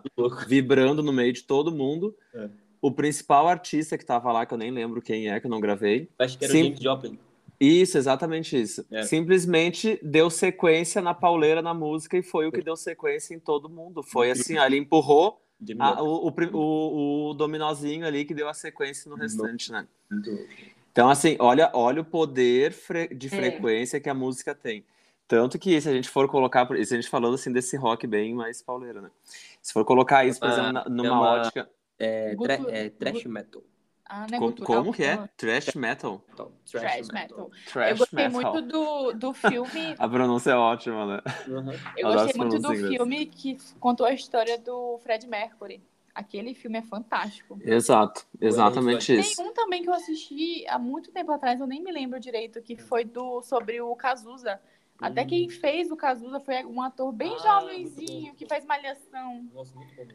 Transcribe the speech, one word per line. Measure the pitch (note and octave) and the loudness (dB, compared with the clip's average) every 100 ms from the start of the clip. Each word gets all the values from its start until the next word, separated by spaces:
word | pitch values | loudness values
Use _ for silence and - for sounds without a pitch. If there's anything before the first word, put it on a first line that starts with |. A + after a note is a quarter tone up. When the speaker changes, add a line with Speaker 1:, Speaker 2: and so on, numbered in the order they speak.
Speaker 1:
Muito | C3+ - A#2+ | -6 -2 -2
louco. | A#2+ G#2+ | -2 2
Speaker 2:
vibrando | C3+ B2+ C3+ C3 D3+ | 2 6 4 6 2
no | D3 | 0
meio | C3 A#2+ | 2 0
de | B2 | 0
todo | - C#3 D#3 | 0 0 0
mundo, | D#3 C3+ D#3+ G#3 - _ | -2 -4 -2 -6 -8 _
Speaker 1:
É. | A#2 G#2 - _ _ | -14 -14 -14 _ _
Speaker 2:
o | C#3 | -2
principal | C#3 D3 D3 - C#3+ E3 | 2 -2 -2 4 4 6
artista | F3 - D3+ D#3 D#3 | 2 0 -4 -2 -6
que | - | -2
tava | A#2+ B2 | -2 0
lá, | A#2 A#2+ | 0 -2
que | |
eu | A#2 | -6
nem | A2+ | -6
lembro | B2+ A#2 A#2 | -6 -6 -6
quem | - A2 G#2+ | -4 -4 -2
é, | G#2 | -4
que | B2+ | -4
eu | |
não | A2+ | -2
gravei, | G#2 G2 G#2 A#2+ E3 - | 0 0 2 2 0 -2
Speaker 1:
Acho | B2+ - | -2 -2
que | - | 2
era | |
Speaker 2:
sim-, | D#3+ | 4
Speaker 1:
o | |
James | C#3 C#3 | 4 2
Joplin. | C3 C3+ A#2+ - _ _ - _ | -2 -2 -6 -14 _ _ -20 _
Speaker 2:
Isso, | C#3 F3 F#3 D3 | 8 8 6 4
exatamente | C3+ C3 E3 D#3+ D#3+ C3 | 2 2 0 -4 -2 -2
isso. | G#2+ - - | -2 -6 -8
Speaker 1:
É. | A2 | -6
Speaker 2:
Simplesmente | G#2+ D#3+ E3 F#3+ F3 E3 E3+ E3+ A3 G#3+ | 0 0 4 4 4 4 2 0 -2 -2
deu | D#3 D#3 E3 | 2 4 4
sequência | E3 F#3 F#3 F3 D#3+ E3+ G#3 | 4 0 2 4 4 2 -2
na | F3+ | -2
pauleira | E3+ F3 E3+ D3+ D#3+ | 2 2 4 4 2
na | E3 | 0
música | E3+ D3+ D#3+ - F#3 | -4 -4 -6 -2 -4
e | |
foi | F3 E3+ D#3 | -2 -2 -2
o | |
que | E3+ | -4
Speaker 1:
Foi. | |
Speaker 2:
deu | D#3+ D#3+ | -6 -8
sequência | E3+ - D3+ D3 - | -8 -6 -4 -4 -8
em | E3 | -10
todo | - D3 D#3 | -4 -4 -4
mundo. | E3 E3+ D#3+ | -14 -14 -14
Foi | C3+ C3 A#2+ | -4 0 2
Speaker 1:
Incrível. | B2 B2+ D#3+ | 2 -2 2
Speaker 2:
assim, | |
ali | C3+ C#3 | 4 2
empurrou | C#3+ D#3+ C3+ D3 G3+ - _ _ | 4 4 6 6 6 0 _ _
Speaker 1:
James | G#2+ A2+ | -12 0
Speaker 2:
a, | C#3 | 0
Speaker 1:
Joplin. | - D3+ | 2 0
Speaker 2:
o, | D#3+ E3 | 0 -2
o | |
pri-, | D3 E3+ | -2 -2
o, | D#3+ D3+ D#3 D#3 D3 C#3+ D3 D3+ | 0 0 0 -2 -2 -2 -2 -4
o | |
dominozinho | D3 D3+ D#3 D3+ D3 D3 D#3 E3 | -2 -4 -2 -4 -4 -6 -4 -4
ali | C#3+ | -4
que | D3 | -4
deu | D3+ D3 | -6 -6
a | |
sequência | D#3 D#3+ - C#3 C#3+ D3+ | -8 -14 -8 -8 -8 -14
no | D3 | -8
Speaker 1:
Muito | A2+ | -6
Speaker 2:
restante, | A2 A2 A#2 - | -4 -6 -6 -8
né? | A2 - _ _ | -8 -10 _ _
Speaker 1:
Muito | G#2 A2 | -6 -6
louco. | G2+ - - - _ _ | -8 -10 -18 -20 _ _
Speaker 2:
Então, | B2 B2 | 6 8
assim, | C#3 E3 C#3+ | 8 4 6
olha, | A#2+ C3+ D#3+ | 6 8 6
olha | B2 A#2+ D3+ | 4 2 2
o | |
poder | D#3+ E3 D3+ B2+ B2 B2 D3+ | -2 0 0 4 4 6 4
fre-, | - - E3+ E3 | -2 -6 -6 -6
de | B2+ C3+ | -8 -6
Speaker 3:
É. | |
Speaker 2:
frequência | - B2 - A#2 A2 B2+ D3 | -2 -2 0 0 0 0 -4
que | C#3+ | -4
a | |
música | C3+ C3 B2+ - | -4 -4 -4 -8
tem. | C#3+ B2 G#2+ - _ _ _ - | -8 -8 -8 -12 _ _ _ 2
Tanto | A#2 B2 E3 | 4 4 0
que, | G3 D#3 | 2 2
se | D3 | 2
a | |
gente | C3 C3 | 0 0
for | C#3 C3+ | 2 2
colocar, | C#3+ B2+ B2+ | 4 4 4
por-, | B2+ C3 | 2 0
se | G#2+ | 0
a | A#2+ | -2
gente | A#2 | 0
falando, | C#3 A#2 | 0 0
assim, | C3 C3+ | 0 -2
desse | B2+ B2 C#3 | -2 -2 -2
rock | B2 A2+ B2 | -2 -2 -2
bem | G#2 A2 | -2 -2
mais | A#2+ A2+ A#2+ | -4 -8 -10
pauleira, | - B2 B2 G#2 | -12 -12 -12 -16
né? | G2+ _ _ - - - | -18 _ _ -20 -20 -16
Se | - | -4
for | A2 | -2
colocar | G#2+ B2+ B2+ C#3 | 4 6 8 6
isso, | C3 A#2+ | 6 2
por | A#2+ | 0
Speaker 1:
Ah, | |
Speaker 2:
exemplo, | A#2+ B2+ | 0 0
na, | B2+ - | -2 -4
numa | A#2+ A#2+ | -2 2
Speaker 1:
é | |
uma | A#2+ A#2+ | 4 4
Speaker 2:
ótica | A#2 A2+ - - _ _ _ | 4 0 -4 -10 _ _ _
Speaker 1:
é, | A2 A2 A2 | -4 -2 -4
Speaker 3:
Gutu-, | G#2 | -4
Speaker 1:
tra-, | F3+ - B3+ | -2 -2 -4
é | A2 G#2+ | -6 -8
trash | - - A3+ | -6 -6 -6
Speaker 3:
gu-, | B2+ | -8
Speaker 1:
metal. | A2 - - - _ _ _ - | -12 -12 -20 -20 _ _ _ -16
Speaker 3:
Ah, | G3+ A3 | -14 -8
não | A#3+ | -2
é | |
Speaker 2:
Co-, | A#3 | -2
Speaker 3:
gutural | A#3+ G3 A3+ | -4 -2 0
Speaker 2:
como | E3+ | 0
que | - | -2
é? | C#3+ G3 | -2 -2
Speaker 3:
fala? | G3+ - | -6 -6
Speaker 2:
Trash | A2+ B2 C3 | -2 -2 -2
metal? | C#3+ A#2 C3 B2+ G2 _ | -4 -4 -4 -8 -10 _
Speaker 1:
Então, | - G#2+ _ - | -18 -18 _ -12
Speaker 3:
Trash | A#2 | -8
Speaker 1:
trash | A#2+ B3 - | -6 -6 -8
Speaker 3:
metal. | G#3+ | -10
Speaker 1:
metal. | E3 G#3+ F3+ - - | -12 -14 -18 -18 -10
Speaker 2:
Trash | - A3 | -2 0
Speaker 3:
Eu | A3 | 2
gostei | B3 - C#4 | 0 2 -2
Speaker 2:
metal. | B3 | 0
Speaker 3:
muito | B3 D#4+ A#3+ | -2 -2 -4
do, | D#4+ D4+ D4 B3+ | -2 -2 -2 -4
do | A3 B3+ C4+ | -4 -8 0
Speaker 2:
<laughs> | G#3+ A#3+ B3+ | 0 0 -4
Speaker 3:
filme. | D#4+ D#4+ D4+ | -6 -8 -4
Speaker 2:
A | A2+ | -2
pronúncia | B2 B2+ A#2+ D3 | 2 2 2 4
é | B2 | 4
ótima, | A#2 A#2 B2 A2 G2+ G2+ | 4 2 -4 -6 -4 -6
né? | B2+ - - | -8 -10 -10
Speaker 1:
Uhum. | C3 C3 B2 - | -10 -10 -12 -12
Speaker 3:
Eu | - G#3+ | -4 2
Speaker 2:
Adoro | G#3+ | 4
Speaker 3:
gostei | B3 | 2
Speaker 2:
as | B3 | 0
Speaker 3:
muito | A#3+ A3+ | 0 0
do | |
Speaker 2:
pronúncias | - | 0
em | G#3 | -2
inglês. | G3+ B3+ | -2 -2
Speaker 3:
filme | A#3+ D4 D4+ | -2 -4 -6
que | - C4+ C4 | -8 -10 -10
f-, | - - | -16 -2
contou | B3 A#3+ B3 | -2 2 2
a | |
história | C4+ - A#3+ A3+ A#3 | 0 -2 -2 0 -4
do | A#3 B3 A#3+ A#3 | -6 -8 -8 -8
Fred | B3 A3+ B3 | -4 -6 -4
Mercury. | G#3 A3+ - G3+ G3 _ _ _ | -8 -8 -12 -18 -18 _ _ _
Aquele | - G#3 G3+ A#3 | -16 -12 -10 -10
filme | B3 A#3+ A3+ | -12 -8 -8
é | |
fantástico. | A3+ G#3 A#3+ G#3 G#3 - _ G3+ | -8 -12 -6 -4 -4 -10 _ -10
Speaker 2:
Exato, | A2+ A2+ A#2+ A2+ G#2 - - - | 0 2 6 4 4 -2 -18 -2
Speaker 1:
O | |
Element | A2 | 0
Speaker 2:
exatamente | A#2 G#2+ C3 B2 A#2 B2 | 4 4 4 2 2 4
Speaker 1:
Body. | A#2 - | 4 4
Speaker 2:
isso. | - | -4
Speaker 3:
Tem | F4+ | -6
um | |
também | A#4 G#4 F4+ | -4 -2 -2
que | F4 | -2
eu | |
assisti | F4 E4+ D#4 - C#4+ E4 E4 - | -4 -4 -10 -10 -6 -6 -6 -4
há | B3 | -4
muito | A#3+ D4+ - | -4 -8 -10
tempo | F#4 E4+ | -10 -4
atrás, | C#4+ B3+ B3 | -2 -2 -2
eu | C4+ | -4
nem | C#4 | -8
me | F#4 | -8
lembro | D#4 B3+ B3+ | -8 -8 -10
direito, | B3+ A3 A3+ A#3 | -8 -8 -8 -12
que | A#3 A3+ | -14 -16
foi | - A#3 | -4 -2
do, | A#3 A#3+ B3+ A#3+ | -2 -8 -8 -8
sobre | A#3+ B3+ G#3+ A#3 | -4 -4 -2 -6
o | A#3+ | -6
Cazuza. | A#3+ C4 B3+ A3 C4 A#3+ G3 _ _ _ _ | -4 -2 -4 -8 -10 -10 -10 _ _ _ _
Até | - - | -6 -4
Speaker 1:
Hum. | C4 | -2
Speaker 3:
quem | F4 F4 | -2 -2
fez | - C#4+ D#4+ F4 | -2 -2 -2 -4
o | D#4 | -2
Cazuza | C#4+ B3 A#3+ C4+ | -2 -2 -6 -10
foi | C#4 B3+ | -6 -6
um | A#3 A#3 | -6 -8
ator | B3+ B3+ C4 | -8 -6 -6
bem | A3 E4+ A#4 | -4 -6 0
Speaker 1:
Ah, | A4 G4+ | 4 4
Speaker 3:
jovenzinho, | E4+ F#4 D#4+ C#4 D#4+ - | 2 -8 -12 -10 -12 -10
Speaker 1:
muito | D4+ | -14
bom. | C4+ | -16
Speaker 3:
que | - | -8
faz | D4+ | -6
Malhação. | C#4+ C#4+ C4+ C#4 _ C4 B3+ A#3+ A#3+ | -2 -4 -4 -12 _ -14 -14 -14 -16
Speaker 1:
Nossa, | B3 - - | -16 -18 -20
muito | - | -20
bom. | - E3 | -20 -20